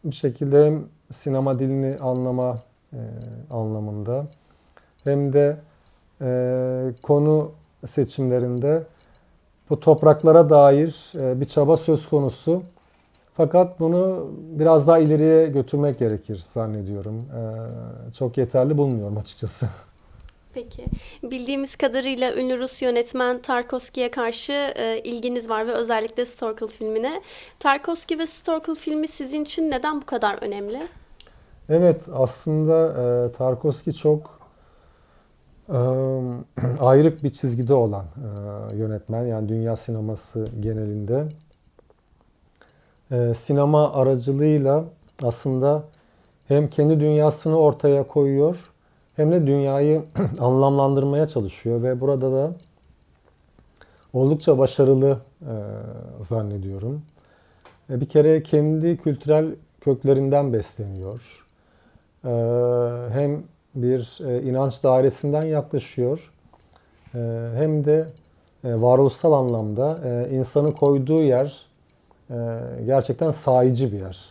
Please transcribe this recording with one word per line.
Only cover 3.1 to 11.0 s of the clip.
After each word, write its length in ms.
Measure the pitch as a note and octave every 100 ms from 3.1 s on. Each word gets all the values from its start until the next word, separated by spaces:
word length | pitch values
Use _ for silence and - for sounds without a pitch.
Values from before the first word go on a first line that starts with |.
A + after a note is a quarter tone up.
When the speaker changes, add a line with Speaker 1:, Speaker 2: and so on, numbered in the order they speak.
| A2+ A#2 A2+ -
Speaker 1:
anlamında 760 | A#2 A2 G#2+ G#2+ G#2 G#2 B2+ D3 _ _ _ _ _ _ _
hem 280 | C#3 C#3+ C#3+
de, 240 | C#3 C#3+ D3+ - _ _ _ _ _
e, 60 | C3 B2+ B2+ B2+ B2+ B2+ C3 A#2+
konu 480 | - D3 D3+ D#3 D3+ - _ _ -
seçimlerinde 960 | - A#2+ - C3 B2 B2 B2 C#3 D#3+ D#3+ _ _ _ _ _ _ _ _
bu 100 | D3
topraklara 720 | - D#3 D3+ D3+ D#3+ D#3+ D3+
dair, 600 | D3+ C#3+ C#3 D#3+ D3